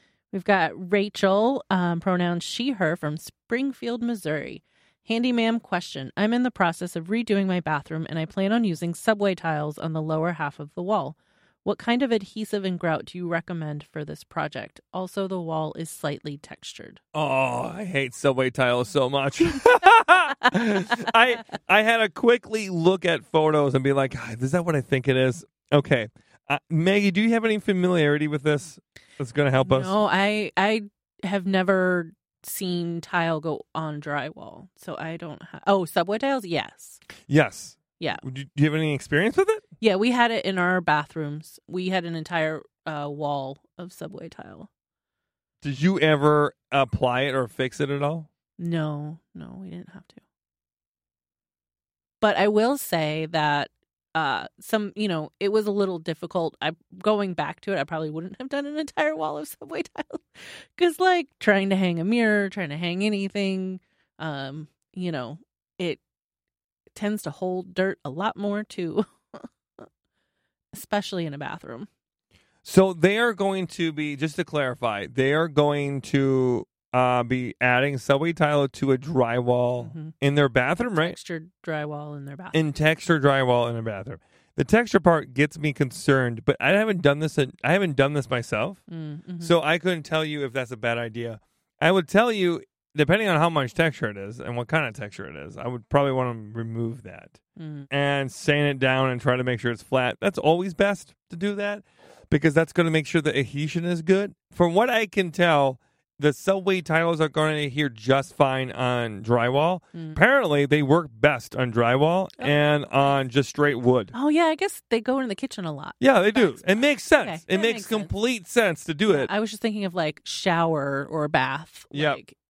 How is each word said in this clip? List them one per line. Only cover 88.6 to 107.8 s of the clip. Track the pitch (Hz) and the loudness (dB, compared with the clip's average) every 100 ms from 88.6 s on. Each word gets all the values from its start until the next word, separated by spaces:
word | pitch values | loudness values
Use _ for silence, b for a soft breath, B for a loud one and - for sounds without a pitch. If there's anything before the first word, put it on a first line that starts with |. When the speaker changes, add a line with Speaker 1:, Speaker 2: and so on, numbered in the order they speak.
| 135 196 - | -4 -6 -14
Speaker 1:
Mm, | 165 156 147 180 | -12 -10 -12 -12
mm-hmm. | 175 | -10
Speaker 2:
so | 165 170 | 2 2
I | 147 165 | 4 0
couldn't | 185 170 | 0 -4
tell | 143 156 | -4 -4
you | 160 147 135 | -2 -4 -4
if | |
that's | 127 120 | -6 -8
a | 123 | -4
bad | 117 117 | -2 -2
idea. | 117 113 117 107 _ _ _ _ | -4 -8 -8 -10 _ _ _ _
I | 160 | 2
would | 190 156 | 2 4
tell | 196 240 | 2 4
you, | 214 180 170 - _ _ 143 | 2 0 -2 -8 _ _ 0
depending | 143 196 214 | 2 4 2
on | 160 | 2
how | 165 | 2
much | 156 127 | 0 0
texture | - 165 - 117 | 0 0 0 -6
it | 101 | -6
is | 98 117 | -12 -10
and | - 120 | -8 -6
what | 120 | -2
kind | 160 135 | -2 -2
of | |
texture | 104 104 - 82 | -8 -12 -12 -14
it | 76 | -14
is, | 73 - | -14 -10
I | 120 | -8
would | 123 107 | -8 0
probably | 143 139 | 2 2
wanna | 131 123 113 104 | 0 -2 -6 -10
remove | 117 113 113 117 123 | -10 -8 -4 -6 -6
that | 98 90 - _ _ - | -14 -20 -20 _ _ -16
Speaker 1:
Mm. | 156 147 139 | -14 -14 -6
Speaker 2:
and | 143 143 139 135 | -2 0 0 -4
sand | - - 147 147 | -4 -2 0 0
it | 139 | 0
down | 131 131 131 | 0 2 0
and | 123 | 0
try | 127 127 | 0 0
to | |
make | 127 120 | 0 -2
sure | 120 | -2
it's | 113 | -4
flat. | - 131 123 - | -2 0 0 0
That's | 196 180 | -2 2
always | 151 175 190 160 | 2 2 0 0
best | 202 196 - _ _ | 0 0 -10 _ _
to | 170 | -6
do | 202 202 | -4 -4
that | 202 202 b b b b b | -6 -8 b b b b b
because | 151 156 | 2 4
that's | 147 165 | 4 2
gonna | - 165 | 2 2
make | 160 139 | 0 0
sure | 170 | 0
the | 147 139 | 2 0
adhesion | 127 143 151 170 170 | -2 -4 -4 -2 -2
is | 175 | -2
good. | 160 190 202 - _ | 2 2 0 -10 _
From | - 175 175 | 2 4 4
what | 247 | 4
I | 226 214 | 2 0
can | - 180 | 0 -2
tell, | 156 175 147 139 131 _ _ _ - | 2 4 6 4 0 _ _ _ 0
the | 147 | 0
subway | 139 - 196 185 190 | 2 0 0 0 0
tiles | 156 160 170 165 | 0 2 2 2
are | 156 | 0
gonna | 156 156 151 | 2 0 0
adhere | 147 131 | -2 -2